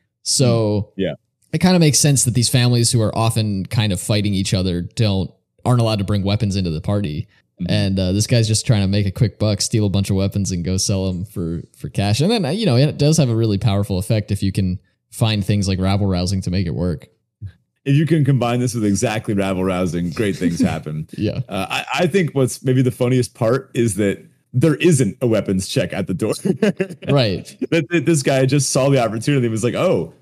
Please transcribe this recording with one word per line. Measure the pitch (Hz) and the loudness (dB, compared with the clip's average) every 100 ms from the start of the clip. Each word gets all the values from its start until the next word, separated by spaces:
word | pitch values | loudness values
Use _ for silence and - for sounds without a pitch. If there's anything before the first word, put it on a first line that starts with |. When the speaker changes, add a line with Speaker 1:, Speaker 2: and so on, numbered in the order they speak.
| _ _ | _ _
Speaker 1:
So | - - 127 113 107 104 98 - | -4 2 2 2 0 -2 -4 -4
Speaker 2:
Mm. | |
Yeah. | 90 - _ _ _ | -6 -6 _ _ _
Speaker 1:
it | 160 | 0
kinda | 180 180 | 4 4
makes | 156 120 | 4 4
sense | 151 135 | 2 2
that | - | 2
these | 123 117 | 0 2
families | 127 123 120 117 | 2 2 2 2
who | 120 | 0
are | 107 - | 0 0
often | 113 113 107 98 87 | 0 0 -2 -4 -4
kind | - 107 | -2 -2
of | 90 | -2
fighting | - 104 104 | -2 -2 0
each | 95 98 | -2 0
other | 95 92 87 | 0 0 -2
don't, | 87 - 110 95 85 _ _ _ - | -4 -2 0 0 -4 _ _ _ 0
aren't | 123 | 2
allowed | 113 107 | 2 0
to | 98 | -2
bring | 104 | -2
weapons | 95 104 107 98 | 0 0 0 0
into | 90 | -2
the | 78 | -4
party. | - 104 95 76 - _ _ - | -2 -2 -2 -6 -8 _ _ -8
Speaker 2:
Mm-hmm. | 87 | -2
Speaker 1:
And, | 104 98 95 | 0 0 0
uh, | 92 | 0
this | 98 107 | 0 0
guy's | 120 110 | 2 2
just | 110 - | 0 0
trying | 110 | 0
to | 95 | 2
make | 101 98 | 0 -2
a | |
quick | - 107 - | 0 -2 0
buck, | 107 98 | -2 -2
steal | - 113 104 | -2 0 0
a | |
bunch | 98 98 | 0 0
of | 95 | 0
weapons | 98 101 90 | 0 -2 -2
and | 90 | -4
go | 85 92 | -2 -2
sell | - 98 95 | -2 -2 -2
'em | 90 98 | -4 -8
for, | 98 85 85 - _ | -8 -6 -6 -10 _
for | - | -8
cash. | - 101 110 | -2 0 0
And | 170 | 0
then, | 233 127 | 0 -2
uh, | |
you | 196 208 | -2 2
know, | 120 | 4
it | 147 - | 2 2
does | 143 156 | 2 4
have | 127 | 2
a | 113 | 2
really | 113 98 | 0 0
powerful | 117 101 101 95 | 0 0 0 -2
effect | 95 113 - | 0 -2 -2
if | 98 | -2
you | 98 | -2
can | 95 95 90 _ _ _ | -2 -2 -4 _ _ _
find | - 113 107 95 | -2 0 0 0
things | 101 98 | 0 0
like | 90 | 0
rabble | 95 101 101 | 0 0 0
rousing | 87 90 98 | 0 -2 -2
to | 90 | -2
make | 92 87 | -2 -2
it | |
work. | 64 87 76 - _ _ _ 98 - _ _ 139 | -2 -4 -4 -10 _ _ _ -18 -18 _ _ 0
Speaker 2:
If | 139 | 2
you | 156 | 2
can | 165 | 2
combine | 139 135 117 123 | 2 2 2 0
this | 123 113 | -2 0
with | 107 | 0
exactly | 98 120 107 107 | 2 0 -2 -2
rabble | 101 98 92 | -2 0 0
rousing, | 92 90 92 85 87 | 0 0 -2 -2 -4
great | - 104 - | -2 -2 -2
things | 87 85 | -2 0
Speaker 1:
<laughs> | 240 | -2
Speaker 2:
happen. | 80 - 78 156 - | -2 -8 -10 -10 -6
Speaker 1:
Yeah. | - - - | -4 -4 -6
Speaker 2:
Uh, | 95 - | -6 -6
I, | 131 - 135 | -6 -4 -2
I | 175 | 0
think | 190 165 139 | 2 0 0
what's | 127 - | 0 0
maybe | 127 127 | 0 2
the | 127 | 2
funniest | - 123 127 123 | 0 0 0 0
part | - 113 135 - | -2 0 0 -2
is | 135 117 92 | -2 0 2
that | 101 95 - _ _ | 0 -2 -8 _ _
there | 127 160 147 | 2 2 4
isn't | 160 139 107 - | 4 4 2 0
a | 123 | 0
weapons | 110 98 95 - | 0 0 -2 -2
check | 131 82 | -2 -2
at | 85 95 | -2 -4
the | |
door. | 90 110 147 | -2 -2 -2
<laughs> | 196 151 208 - 190 170 180 | -2 0 0 0 -4 -6 0
Speaker 1:
Right. | 143 113 - - - - | 2 2 -2 -8 -10 -2
Speaker 2:
That, | 165 - | -2 0
that | 170 135 | 0 2
this | 160 | 2
guy | 151 135 131 | 2 2 2
just | 143 131 | 2 0
saw | 139 135 | 0 2
the | 135 | 2
opportunity | 117 110 139 143 120 | 2 -2 -2 0 0
and | |
was | 110 | 0
like, | 117 101 | -2 0
"Oh, | 175 120 82 - | 0 0 -4 -10